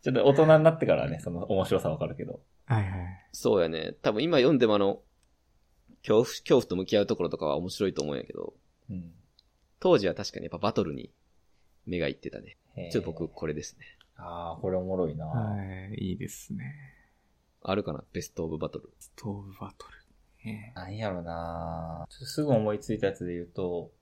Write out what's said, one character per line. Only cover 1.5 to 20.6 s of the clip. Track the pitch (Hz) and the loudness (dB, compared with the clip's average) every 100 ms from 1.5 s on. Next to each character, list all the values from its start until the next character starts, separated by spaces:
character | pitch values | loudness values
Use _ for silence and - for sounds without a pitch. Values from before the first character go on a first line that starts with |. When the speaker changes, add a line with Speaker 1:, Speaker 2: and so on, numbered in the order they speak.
| 95 92 | 0 2
Speaker 1:
白 | 95 | 2
さ | 87 | 0
わ | 78 | -2
か | 82 | -4
る | - | -6
け | - | -10
ど。 | - _ _ - | -12 _ _ -2
Speaker 2:
は | 113 | 0
い | |
は | 95 95 | 0 -4
い。 | 87 92 _ | -8 -12 _
Speaker 3:
そ | - 123 104 | -4 2 2
う | |
や | 82 | 2
ね。 | 80 87 - | -2 -8 -2
多 | - | -2
分 | 107 | 0
今 | 156 156 | 2 6
読 | 127 | 6
ん | 143 | 8
で | 117 | 8
も | 104 | 8
あ | |
の、 | 98 - _ _ _ _ _ _ _ _ _ - | 4 0 _ _ _ _ _ _ _ _ _ -20
恐 | - 110 | 4 6
怖、 | 127 | 6
恐 | - - 143 | -2 4 4
怖 | |
と | - 90 | 4 -4
向 | 92 | 2
き | 107 | 2
合 | |
う | 98 | 2
と | 110 | 0
こ | |
ろ | 85 | -2
と | - | -2
か | 78 | -2
は | 71 | -2
面 | 90 | -4
白 | - 98 | -2 -2
い | |
と | 76 | 0
思 | 73 | -4
う | 69 | -4
ん | |
や | |
け | - | -8
ど、 | 50 50 _ _ _ - | -10 -12 _ _ _ -12
Speaker 1:
う | |
ん。 | 92 85 85 _ _ _ _ _ _ | -12 -12 -18 _ _ _ _ _ _
Speaker 3:
当 | 185 156 | 4 6
時 | 95 | 4
は | - | -2
確 | 98 | -8
か | - | -10
に | - | -10
や | |
っ | |
ぱ | 85 | -2
バ | 101 | 0
ト | 110 | 0
ル | 92 | -2
に | 69 - _ _ _ _ _ _ _ - | -4 -12 _ _ _ _ _ _ _ -8
目 | 90 | -4
が | 73 | -2
い | |
っ | 67 | -4
て | - | -12
た | - | -14
ね。 | - - _ - | -16 -20 _ -14
Speaker 1:
へ | 87 | -4
ー。 | |
Speaker 3:
ち | 117 | -4
ょ | |
っ | |
と | - | -4
僕 | 80 80 | -8 -8
こ | - 80 | -6 -6
れ | |
で | 76 | -6
す | - - | -10 -16
ね。 | - - _ - | -20 -20 _ -18
Speaker 1:
あ | 85 85 85 82 | -14 -10 -10 -6
ー、 | |
こ | 95 | -2
れ | 92 | -2
お | |
も | 92 92 | -2 -2
ろ | 82 | -2
い | 78 | -2
な。 | 78 | -4
Speaker 2:
は | 123 107 104 98 92 95 107 | -4 -2 -4 -6 -10 -10 -8
い、 | 95 | -6
い | |
い | 92 | -6
で | - | -8
す | - - | -12 -12
ね。 | - 131 147 135 _ _ _ _ _ _ _ | -12 -10 -14 -20 _ _ _ _ _ _ _
Speaker 3:
あ | - | -4
る | 101 | -4
か | 90 | -4
な？ | 73 - | -8 -10
ベ | - | -12
ス | - | -10
ト | - 82 | -8 -6
オ | |
ブ | 78 | -6
バ | 78 | -8
ト | - | -10
ル。 | - | -16
Speaker 2:
ベ | _ | _
ス | - - | -20 -14
ト | 107 | -12
オ | 101 | -10
ブ | 98 | -12
バ | 95 98 - | -16 -18 -18
ト | - | -20
ル。 | - _ _ _ _ 110 | -20 _ _ _ _ -14
え | 107 | -12